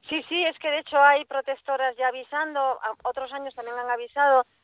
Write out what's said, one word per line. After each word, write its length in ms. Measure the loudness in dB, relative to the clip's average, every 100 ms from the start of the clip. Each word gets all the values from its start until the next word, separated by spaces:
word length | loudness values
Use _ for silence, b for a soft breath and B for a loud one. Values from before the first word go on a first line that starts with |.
| -6
Sí, 140 | -8 -4
sí, 160 | -2
es 140 | -2 -2
que 120 | -4
de 80 | -4
hecho 180 | 0 6
hay 240 | 6 6 0
protectoras 720 | -6 -4 -6 -4 -2 -2 0
ya 100 | -2
avisando, 520 | -2 -6 -4 -4 -2
a-, 360 | -2 -2 -6 -6
otros 280 | -6 -6 -8
años 220 | -10 -12
también 240 | -12 -10 -8
han 140 | -4
avisado 540 | -6 -4 0 6 6 4 _